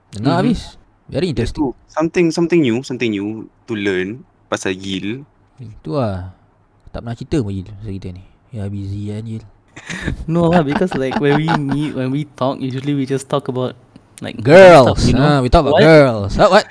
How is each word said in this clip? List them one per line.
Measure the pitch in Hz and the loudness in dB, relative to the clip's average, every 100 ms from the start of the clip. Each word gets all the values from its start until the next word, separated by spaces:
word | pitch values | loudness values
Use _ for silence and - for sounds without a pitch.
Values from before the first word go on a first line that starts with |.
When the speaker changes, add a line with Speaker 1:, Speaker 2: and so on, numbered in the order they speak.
| _ | _
Speaker 1:
Dengar | - | -8
Speaker 2:
Mm-hmm. | - 180 | -4 -2
Speaker 1:
habis. | 240 175 - - _ _ - | 0 -2 -6 -20 _ _ -12
Very | 127 180 | -6 -4
interesting. | 117 113 - | -4 -4 -4
Speaker 3:
Itu, | 139 - _ | -4 -6 _
something, | - 165 185 165 165 | -4 -2 0 0 0
something | 170 175 | 0 2
new, | 135 113 | 2 0
something | 139 123 120 101 | -4 -4 -2 -2
new | 101 110 - _ | -4 -8 -14 _
to | - 110 | -8 -4
learn | 101 92 92 123 - _ _ | -2 -2 -2 -8 -16 _ _
pasal | 104 98 95 | -6 -4 -6
Gil. | 98 92 98 127 147 _ _ - | -6 -8 -6 -10 -14 _ _ -20
Speaker 1:
Itu | 113 107 156 151 | -20 -16 -8 -4
lah. | 113 92 92 - _ _ _ _ - | -4 -6 -10 -16 _ _ _ _ -18
Tak | - | -14
pernah | 117 117 | -12 -12
cerita | 135 160 | -6 -4
pun | 101 98 | -4 -6
Gil | 92 | -10
pasal | 101 110 95 | -14 -12 -12
kita | 92 | -12
ni. | 90 - _ _ | -16 -20 _ _
Ya, | 113 101 | -12 -10
busy | 101 98 101 104 107 | -8 -8 -8 -8 -10
kan | |
Gil. | 110 110 107 _ _ - - 175 - - - | -10 -12 -14 _ _ -20 -14 -10 -8 -8 -4
Speaker 2:
No | 165 170 | 0 4
lah, | 175 143 | 4 2
because, | 151 180 143 | 0 -2 -2
like, | 131 123 | -4 0
when | 143 147 | 2 2
we | 160 | 0
meet, | - 139 139 151 - | -2 -2 -2 -4 -4
when | 131 | -4
we | 139 147 - | -4 -6 -4
talk, | 127 - | -4 -4
usually | 131 127 143 | -6 -6 -4
we | 143 131 | -4 -4
just | 135 - | -6 -2
talk | 143 135 | -4 -2
about, | 127 127 - _ - _ - | -4 -6 -8 _ -20 _ -16
like, | 107 - | -12 -4
Speaker 1:
Girls. | 107 170 185 160 127 - | 4 8 10 10 8 4
Speaker 2:
stuff, | 120 | 2
you | 127 | 2
know? | |
Speaker 1:
Ah, | 147 147 | 4 2
we | 123 | 2
talk | 170 | 2
about | 135 160 | 4 4
Speaker 2:
What? | 156 | 6
Speaker 1:
girls. | 156 139 107 101 - | 8 6 2 -2 2
What? | 190 | 4
What? | 196 - | 4 2